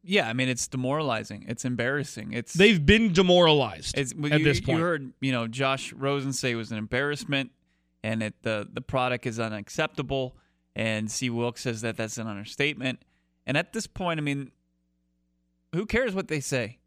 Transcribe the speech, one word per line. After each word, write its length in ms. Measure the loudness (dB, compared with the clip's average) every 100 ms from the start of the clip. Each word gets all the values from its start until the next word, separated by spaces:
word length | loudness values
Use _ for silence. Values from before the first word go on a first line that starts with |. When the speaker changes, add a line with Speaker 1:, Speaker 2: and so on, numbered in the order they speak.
Speaker 1:
Yeah, 240 | 2 2 2
I 60 |
mean, 160 | 0 0
it's 180 | 0 -4
demoralizing. 760 | -2 0 0 0 -2 -4 -10 -8
It's 160 | -6 -4
embarrassing. 680 | -2 0 0 -4 -8 -8
It's 200 | -8 -4
Speaker 2:
They've 300 | 6 6 8 8
been 280 | 8 6
demoralized 840 | 4 6 8 8 6 2 -4 -6 -4
Speaker 1:
it's, 160 | -4
well, 180 | -4 2
Speaker 2:
at 60 | 4
Speaker 1:
you, 60 | 4
Speaker 2:
this 140 | 2
Speaker 1:
you 60 | 0
Speaker 2:
point. 140 | 0
Speaker 1:
heard, 340 | 0 -2 -6 -4
you 100 | -2
know, 160 | 0 -2
Josh 460 | 0 0 0 -6
Rosen 400 | -4 -2 0 -2
say 180 | -2 -2
it 40 | -2
was 160 | -4
an 60 | -6
embarrassment 760 | -2 -2 -2 -4 -2 -2 -4 _ _ _ _ _
and 180 | -4 -2
it, 120 | -4 -4
the, 260 | -4 -4 -6
the 100 | -10
product 440 | -4 -2 0 -2 -4
is 120 | -4
unacceptable. 960 | -4 -6 -8 -4 -4 -4 -4 -4 -4 -10 _ _ _ -4
And 340 | -2 -2 -4
C 200 | -2 -2
Wilkes 320 | 0 -2 -2
says 200 | -6 -4
that 160 | -6 -4
that's 200 | -6 -6
an 100 | -8
understatement. 720 | -8 -10 -2 -2 0 -6 -6 _ _ _ _ -2
And 120 | 0
at 160 | 0
this 140 | -6 -8
point, 320 | -4 -2 -2
I 40 |
mean, 280 | -2 -4 -8 _ _ _ _ _ _ _ _ _ _ _ _
who 120 | -6 0
cares 280 | 0 2
what 140 | -2 -2
they 120 | -4
say? 380 | 0 -2 -2 -8